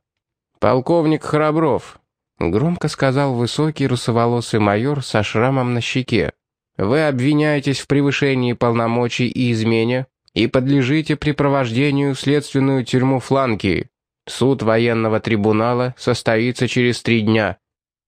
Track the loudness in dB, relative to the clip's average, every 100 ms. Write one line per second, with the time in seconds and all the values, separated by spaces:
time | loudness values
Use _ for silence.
0 | _ _ _ _ _ -2 2 2 2 2
1 | 2 0 0 0 0 0 0 0 -4 -20
2 | _ _ _ -4 -2 0 0 -2 -4 -2
3 | 0 0 0 0 -2 -2 -2 0 -2 -2
4 | 0 0 2 0 -2 0 2 2 0 -4
5 | -2 -2 0 0 0 0 0 -2 -2 -4
6 | 0 0 -2 -6 _ _ _ -4 0 0
7 | 0 0 0 2 2 0 -2 -4 0 0
8 | 0 0 0 0 -2 0 0 2 0 0
9 | -2 -2 -2 0 -2 0 2 2 2 -2
10 | -4 _ _ -2 0 2 2 2 2 0
11 | -2 -4 -2 0 0 0 0 0 0 0
12 | -2 -2 0 -2 0 0 0 0 0 0
13 | 2 0 0 0 0 0 0 -2 -4 _
14 | _ _ -12 0 0 2 2 2 2 0
15 | 0 0 0 0 2 2 0 -2 -4 -4
16 | -4 -2 0 0 0 -2 -2 0 0 0
17 | 0 0 2 2 0 -4 _ _ _ _